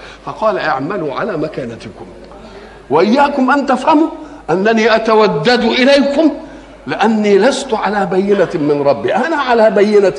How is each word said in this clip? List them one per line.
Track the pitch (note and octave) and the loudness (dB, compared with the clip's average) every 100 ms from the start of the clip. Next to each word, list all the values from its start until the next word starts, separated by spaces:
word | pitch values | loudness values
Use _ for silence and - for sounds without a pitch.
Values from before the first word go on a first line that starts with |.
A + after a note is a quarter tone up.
| - - - | -18 -16 -14
فقال: | C3+ A3 F#3 | -4 -2 -2
"اعملوا | D3+ C3+ C#3+ G3+ D3+ | -4 -4 -4 -6 -6
على | B2 G3 E3 | -6 -6 -6
مكانتكم"، | D3+ - B2 A2 A#2 - - - - - - - - - - | -6 -8 -10 -12 -16 -18 -20 -20 -20 -20 -20 -20 -20 -20 -2
وإياكم | C#3+ G3+ C4 C#4+ C#4+ B3+ | 0 2 2 2 0 0
أن | C#4+ C#4 | 0 0
تفهموا | B3+ - D4+ D#4+ - - - - | -2 2 2 2 -4 -16 -18 -4
أنني | F3 G#3 A3+ A3 A3 | 0 2 2 2 2
أتودد | A3 A3 G#3 F3+ - A#3+ | 2 2 2 2 0 2
إليكم | A3 A#3 B3+ C#4+ B3+ - D#4+ - - - - - - | 0 0 2 4 2 2 0 -2 -12 -20 -20 -18 -10
لأني | D#3 G#3+ A3 G#3 G3 | -2 0 0 2 4
لست | A3+ C#4+ A#3+ | 4 0 -4
على | G#3+ F#3+ G#3 F#3+ | -4 -2 -2 -2
بينة | F#3 G3+ G3+ E3 | -2 0 0 0
من | E3+ D3 C#3+ C#3 | 0 0 0 0
ربي، | B2+ A#2 E3+ | 0 0 -2
أنا | D4+ D#4 | -2 -2
على | B3+ A#3+ A3 | 0 2 4
بينة | G3+ G#3 G#3 G3 | 4 4 4 2